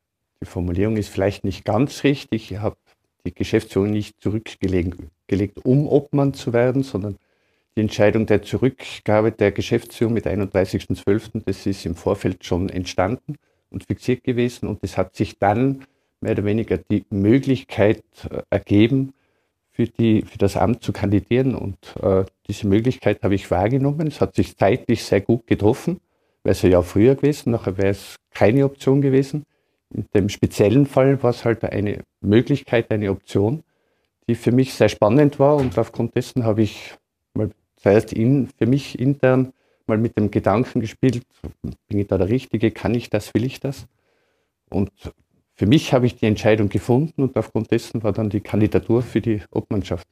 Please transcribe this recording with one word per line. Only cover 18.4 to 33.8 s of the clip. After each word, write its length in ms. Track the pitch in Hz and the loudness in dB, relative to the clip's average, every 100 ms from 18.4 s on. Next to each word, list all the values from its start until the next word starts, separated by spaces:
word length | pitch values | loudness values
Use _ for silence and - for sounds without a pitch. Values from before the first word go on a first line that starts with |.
| - | -4
ergeben, 600 | 98 - 101 113 135 135 - _ _ _ _ _ - | -4 2 4 4 2 -2 -10 _ _ _ _ _ -4
für 120 | 113 | -4
die, 340 | - 117 107 | 0 2 2
für 160 | - - | 0 -2
das 180 | 98 - | 0 2
Amt 280 | 98 120 | 0 0
zu 100 | - | -6
kandidieren. 640 | 101 104 101 - 120 135 113 | -4 0 0 2 0 0 -4
Und, 220 | - 90 - - | -8 -12 -16 -4
äh, 260 | 98 95 95 _ - | 0 2 0 _ -12
diese 200 | 104 104 | -6 0
Möglichkeit 560 | 101 117 - - 104 | 2 2 -2 -2 0
habe 100 | 101 | 0
ich 160 | 98 - | -2 0
wahrgenommen. 560 | 87 107 135 139 143 156 | 0 0 0 0 -2 -6
Es 160 | - | -2
hat 140 | - - | -2 0
sich 200 | 95 - | -4 0
zeitlich 480 | 101 120 - 113 | 0 0 -2 -4
sehr 160 | - 101 | 0 -2
gut 280 | - 117 - | 0 -2 0
getroffen. 520 | 104 101 131 - 180 _ _ _ _ | 0 2 0 -4 -6 _ _ _ _
Wäre 80 | 98 | -2
es 120 | 95 | 2
ein 60 | 92 | 4
Jahr 140 | 90 | 4
früher 320 | 87 98 117 135 | 2 2 4 4
gewesen, 380 | 139 151 - | 0 -2 -2
nachher 220 | 117 - 95 | -2 -4 -2
wäre 100 | 98 | -2
es 280 | 101 - - _ | -2 -8 -20 _
keine 360 | - 104 135 135 | 2 4 4 0
Option 360 | 135 - 135 | 0 0 2
gewesen. 460 | 139 135 139 151 147 _ _ _ _ | 2 2 0 -6 -10 _ _ _ _
In 140 | 110 107 | -10 -2
dem 160 | 104 101 | 0 0
speziellen 560 | - 107 - 104 123 143 | -2 -4 2 4 4 4
Fall 380 | - 135 139 | 4 2 2
war 80 | 120 | 0
es 120 | 113 | 0
halt 200 | 117 110 | -2 -2
eine 400 | 107 104 101 - - _ | -2 -4 -4 -6 -12 _
Möglichkeit, 720 | 98 110 127 139 - 117 113 | 2 2 2 -2 0 -2 0
eine 180 | 110 101 | -2 -2
Option, 540 | 92 - 98 104 156 - _ | -4 -2 0 0 -2 -10 _